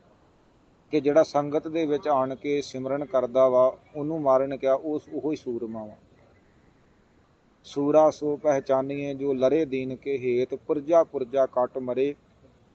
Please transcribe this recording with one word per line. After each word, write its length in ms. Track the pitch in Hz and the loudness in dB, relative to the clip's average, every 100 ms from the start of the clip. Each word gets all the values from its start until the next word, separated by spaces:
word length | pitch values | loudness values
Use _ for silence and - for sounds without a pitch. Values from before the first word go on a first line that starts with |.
| _ _ _ _ _ _ _ _ - | _ _ _ _ _ _ _ _ -4
ਕਿ 80 | 151 | -2
ਜਿਹੜਾ 240 | 139 147 | 2 4
ਸੰਗਤ 440 | 156 143 147 156 160 | 4 2 -2 -4 -4
ਦੇ 180 | 160 151 | -2 -2
ਵਿੱਚ 220 | 143 147 | -2 0
ਆਣ 280 | 135 131 131 | 0 0 -4
ਕੇ 260 | 147 143 | -4 -4
ਸਿਮਰਨ 440 | - 131 131 143 139 | -4 -8 -6 -6 -2
ਕਰਦਾ 440 | 131 123 131 131 | -2 0 4 4
ਵਾ, 280 | 127 127 - _ 151 | 6 4 2 _ -10
ਉਹਨੂੰ 260 | 147 160 | -6 -2
ਮਾਰਨ 360 | 139 131 135 131 | 2 2 2 -2
ਕਿਹਾ, 160 | 135 | 0
ਉਸ 280 | 135 156 151 - | 0 -2 -6 -6
ਉਹੋ 180 | 151 143 | -8 -6
ਹੀ 40 | 135 | -6
ਸੂਰਮਾ 480 | 131 117 113 113 | -6 -6 -6 -10
ਵਾ। 120 | 107 - _ _ _ _ _ _ _ _ _ _ _ _ _ _ _ _ | -12 -18 _ _ _ _ _ _ _ _ _ _ _ _ _ _ _ _
"ਸੂਰਾ 480 | - 143 143 151 156 | -10 -4 2 6 4
ਸੋ 260 | - 151 147 | 2 -4 -2
ਪਹਿਚਾਨੀਏ 760 | 151 139 131 131 139 143 143 | 0 0 2 0 0 -6 -6
ਜੋ 200 | 135 143 | -4 -2
ਲਰੇ 320 | 131 131 156 147 | 2 2 2 0
ਦੀਨ 300 | 131 131 127 | -4 -6 -8
ਕੇ 220 | 139 139 | -6 -4
ਹੇਤ, 380 | 127 120 131 135 | 0 0 -2 -6
ਪੁਰਜਾ 480 | - 147 143 170 | -4 -4 2 2
ਪੁਰਜਾ 420 | 156 139 120 135 131 | 2 -2 -4 0 0
ਕੱਟ 320 | 127 123 135 | 0 -2 -4
ਮਰੇ, 380 | 127 123 143 143 _ _ _ _ _ | -4 -2 -2 -4 _ _ _ _ _